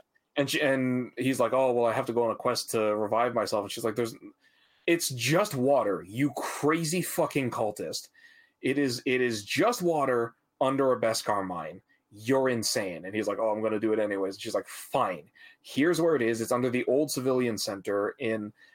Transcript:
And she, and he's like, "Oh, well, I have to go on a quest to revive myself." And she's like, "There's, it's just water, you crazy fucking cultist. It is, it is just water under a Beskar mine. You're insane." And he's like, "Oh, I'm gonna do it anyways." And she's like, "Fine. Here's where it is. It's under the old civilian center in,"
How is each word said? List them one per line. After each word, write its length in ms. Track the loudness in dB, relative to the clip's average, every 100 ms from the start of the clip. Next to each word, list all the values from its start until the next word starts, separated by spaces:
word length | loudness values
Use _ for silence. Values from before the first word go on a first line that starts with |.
| -6 _ _ -4
And 140 | -2
she, 100 | 0
and 520 | 2 2 0 -2 -4 -2
he's 220 | -2 2
like, 140 | 2
"Oh, 200 | 4 4
well, 140 | 4 2
I 60 |
have 140 | 2 0
to 60 |
go 120 | 0
on 80 | 0
a 20 | 0
quest 340 | -2 -2 -2
to 220 | 0 2 0
revive 360 | 0 2 2
myself." 280 | 0 0 -2
And 80 | -4
she's 140 | -4
like, 100 | -4 -2
"There's, 180 | -4 -6 -18 -20 _ _ _ _ 0
it's 220 | 0 0
just 440 | -2 2 2 2
water, 500 | 0 2 4 2 -2 -4
you 260 | -2 -2 -2
crazy 680 | -6 0 0 2 0 -2
fucking 480 | -2 -2 0 0 -2
cultist. 560 | -2 -4 -4 -8 -8 -12 _ -20 -20 _ _
It 180 | -2 0
is, 220 | 0 -2 -2
it 140 | 0
is 240 | 0 -2
just 360 | -4 0 2 2
water 540 | 0 0 2 0 -2 -8 _ _
under 320 | 0 2 2
a 80 | 2
Beskar 460 | 2 0 -2 -2 -2
mine. 340 | -6 -10 -14 _ _ _
You're 380 | -10 2 4 4
insane." 560 | 2 0 -2 -4 -8
And 100 | -6
he's 140 | -2 -2
like, 100 | 0
"Oh, 120 | 0
I'm 120 | 0
gonna 160 | 0 0
do 140 | 2
it 80 | 2
anyways." 340 | 0 -2 -4
And 80 | -4
she's 120 | -4
like, 120 | -4 -4
"Fine. 640 | -14 -4 0 0 -4 -12 _ -20 -20
Here's 380 | -6 2 2 4
where 160 | 2 4
it 60 |
is. 180 | 2 0
It's 100 | 0
under 160 | 0 0
the 140 | 0 2
old 260 | 2 2
civilian 440 | -2 0 2 0 -2
center 600 | -4 -6 -2 0 -2 -2
in," 340 | -2 -2 -4 -12 -20